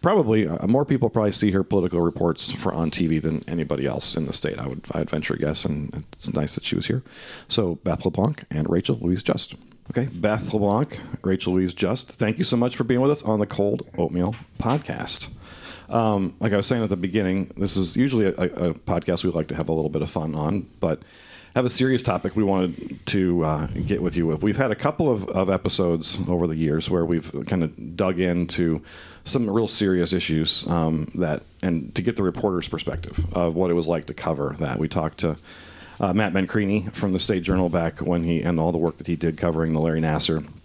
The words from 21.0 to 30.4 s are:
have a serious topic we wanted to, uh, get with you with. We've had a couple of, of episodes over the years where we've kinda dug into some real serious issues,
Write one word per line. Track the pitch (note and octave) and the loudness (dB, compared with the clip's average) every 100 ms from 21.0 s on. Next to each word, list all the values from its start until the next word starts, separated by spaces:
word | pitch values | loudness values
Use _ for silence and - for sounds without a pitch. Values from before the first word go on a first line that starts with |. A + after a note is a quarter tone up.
| - - - - - - | -6 -20 -20 -20 -6 -2
have | |
a | B2 | 2
serious | - C3 B2+ | 2 4 2
topic | - F2+ F#2 G#2+ | 2 0 0 0
we | |
wanted | G2+ F#2+ F#2 E2 - - - | 2 4 2 -2 -10 -8 -2
to, | G2+ F#2 F2 | 2 2 2
uh, | D#2 D2+ D#2 | 2 0 -2
get | - E2 G2 | -2 0 0
with | F2 E2 | 0 0
you | |
with. | E2 D#2 | 0 2
We've | G#2 G#2+ | 0 2
had | C3+ | 0
a | G#2+ | 0
couple | C3+ - D#3+ | -2 2 2
of, | A2+ F#2 | 2 0
of | F#2+ F#2+ | 0 2
episodes | F#2 G2 - F2+ E2 D#2+ - F#2+ | 2 2 2 2 2 0 -4 -2
over | F2 E2+ | 0 0
the | |
years | D#2+ D#2+ D#2 - | 0 2 0 2
where | F#2 | 0
we've | E2+ E2+ D2+ - - | 2 0 -2 -8 -2
kinda | F#2+ D#2+ | 0 0
dug | - - E2+ F#2+ F2 | -4 -14 -2 0 2
into | F2+ F2 E2+ - E2+ D#2+ - - - - | 0 0 -2 0 0 0 -4 -20 -20 -10
some | - C3+ A2+ | -2 0 2
real | G#2 A2 | 2 2
serious | - G#2 F#2 E2+ | 2 2 4 2
issues, | F2+ - D#2 | 0 0 0